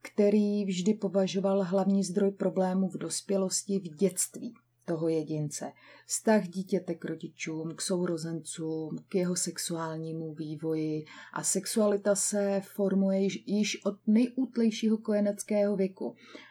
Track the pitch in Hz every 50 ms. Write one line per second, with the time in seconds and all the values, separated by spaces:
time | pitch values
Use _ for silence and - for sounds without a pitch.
0 | _ - _ - 202 202 202 214 208 208 208 208 202 190 185 175 180 214 214 -
1 | - 196 165 196 190 180 151 196 180 196 196 196 190 175 185 196 190 196 196 196
2 | 190 170 175 208 202 196 202 - 190 185 - 190 185 185 185 190 190 180 151 151
3 | 156 165 160 - - - 196 196 190 185 - - - - 196 196 - 170 151 156
4 | 202 185 180 - - - - - - 120 - - _ _ _ _ _ - 170 160
5 | 165 160 160 160 151 - 156 151 151 147 - - - - - _ - - - -
6 | - - - - - 220 214 208 175 175 170 190 190 190 202 175 - - 170 -
7 | - 160 160 160 - 160 - - - 160 160 156 160 165 156 - - - 190 180
8 | 180 170 170 160 156 165 165 165 151 - - - 160 160 160 156 160 156 160 156
9 | - _ - 190 180 175 180 175 - 180 165 - - - 175 165 165 160 160 160
10 | 160 160 160 160 160 160 156 156 160 151 156 147 156 160 160 156 156 156 156 156
11 | 151 - - - - - - - 160 - - 190 185 - - 233 214 208 202 202
12 | 202 208 202 196 - - 208 208 202 196 196 196 196 - - - 202 190 196 196
13 | 190 190 190 190 196 196 - - - - 196 208 208 202 - - - 202 208 -
14 | _ - 208 220 254 247 - 269 262 240 - 233 233 226 220 - 226 220 220 220
15 | - - 208 208 208 208 202 202 - - 214 208 202 202 208 185 190 185 190 -
16 | - - - - - - - - - -